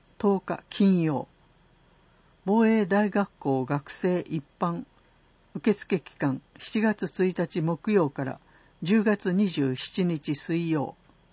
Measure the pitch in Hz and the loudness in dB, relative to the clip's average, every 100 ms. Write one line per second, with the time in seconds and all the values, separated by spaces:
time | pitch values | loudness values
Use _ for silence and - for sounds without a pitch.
0 | _ _ 202 190 - - - - 196 185 | _ _ 0 2 -2 -8 -8 2 4 4
1 | 160 135 - _ _ _ _ _ _ _ | 2 -2 -6 _ _ _ _ _ _ _
2 | _ _ _ _ 190 220 220 220 196 196 | _ _ _ _ 0 4 4 4 2 2
3 | 208 202 196 _ 143 135 127 147 - - | 2 0 -2 _ -2 0 0 -4 -4 -4
4 | 185 180 - 160 - _ 175 170 - _ | -2 -2 -2 -8 -8 _ -4 -4 -10 _
5 | _ _ _ _ _ 160 220 202 - 185 | _ _ _ _ _ -4 0 0 -2 -4
6 | - - 143 131 - - - 220 214 208 | -4 -4 -2 -2 -10 -16 -6 0 0 0
7 | 180 - 185 175 170 175 160 170 - 208 | -6 -2 -2 0 -4 -2 -2 -2 0 2
8 | 147 - 131 - _ _ _ _ 160 226 | 2 -2 -6 -8 _ _ _ _ 0 2
9 | 208 208 196 180 208 160 139 127 - - | 4 0 0 0 0 0 -2 -2 -4 -2
10 | 180 160 - 143 - 165 170 156 127 - | 0 0 -2 -4 -2 -2 0 -2 -2 -8
11 | _ _ _ | _ _ _